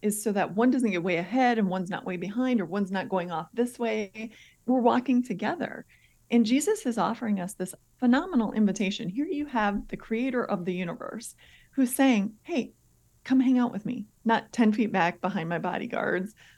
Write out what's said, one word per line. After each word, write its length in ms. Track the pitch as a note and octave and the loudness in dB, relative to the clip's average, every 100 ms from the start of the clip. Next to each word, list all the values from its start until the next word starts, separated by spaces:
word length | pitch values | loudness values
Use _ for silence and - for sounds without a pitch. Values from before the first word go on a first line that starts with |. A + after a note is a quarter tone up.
is 220 | G#3 G3+ | -2 -2
so 80 | - | -2
that 240 | G3+ F3 F#3 | 0 0 2
one 160 | B3 | 2
doesn't 200 | B3+ A#3+ | 4 2
get 120 | F3+ | 0
way 140 | F3+ E3+ | 0 0
ahead 400 | F3 A#3+ B3 A3+ | 0 2 2 4
and 100 | F#3+ | 2
one's 200 | F#3 F3+ | 0 -4
not 160 | C4+ - | -6 -6
way 100 | F3+ | -6
behind 460 | F#3 G#3+ B3+ B3 | -6 -2 0 0
or 40 | F3+ | 0
one's 260 | G3 F#3+ | -2 -2
not 180 | F#3+ E3+ | -2 -2
going 220 | F#3+ F3 | -2 -2
off 180 | D#3+ E3 | -6 -6
this 240 | - A#3+ - | -2 -2 -2
way. 540 | A#3 G#3+ G3+ G#3 A3 - - _ - | -4 -2 -4 -8 -14 -14 -20 _ 0
We're 140 | B3+ | 2
walking 440 | A#3 A#3+ B3 B3 | 4 4 4 2
together. 600 | B3 F3 G#3 F4 - - - _ _ _ _ | 0 -2 -2 -2 -6 -8 -16 _ _ _ _
And 140 | A#3 G#3+ | 2 4
Jesus 400 | B3+ D4+ G#4 C4+ | 2 2 0 -2
is 120 | A3+ | 0
offering 420 | F3 A#3+ A#3 G3+ | -2 -2 -2 -2
us 120 | F3+ | -4
this 220 | - F#3 - _ _ | -6 -8 -10 _ _
phenomenal 540 | B3 C4 F#4 D#4 G#3+ | 2 2 2 0 0
invitation. 560 | - G#3 F#3+ F#3+ G3+ E3+ | 2 0 2 -2 -2 -6
Here 160 | G3+ D#4 | -4 -4
you 180 | D4 D4 | -4 -4
have 400 | B3+ G#3 G3+ - | 0 0 -2 -6
the 80 | G3+ | -10
creator 460 | - A3+ C4 B3 - | -4 -2 0 -2 -2
of 180 | F#3+ | -2
the 100 | F3+ | -2
universe 600 | F3+ F3+ E3 - A3 - - - - _ | -4 -6 -8 -10 -10 -14 -18 -20 -20 _
who's 220 | - B3 | -2 0
saying, 400 | C4 C4+ A3+ G3 - | 4 4 4 0 -6
"Hey, 300 | - E4 G#3+ - _ _ _ _ - | -6 -4 -4 -10 _ _ _ _ 0
come 140 | C4 | 4
hang 180 | B3+ B3 | 4 4
out 120 | A#3+ | 2
with 140 | G3 - | -2 -6
me, 200 | B3 G#3 _ A3 | -8 -10 _ 0
not 260 | A3+ - | 0 0
ten 200 | - A3 | 2 4
feet 180 | G#3+ G#3+ | 4 2
back 300 | G3 E3+ F3 | 2 0 0
behind 260 | F#3 F#3+ E3 | -4 -4 -4
my 120 | E3+ | -4
bodyguards 720 | F3 - - - - F3+ F#3+ - - | -2 -4 -4 -4 -2 -2 -4 -10 -20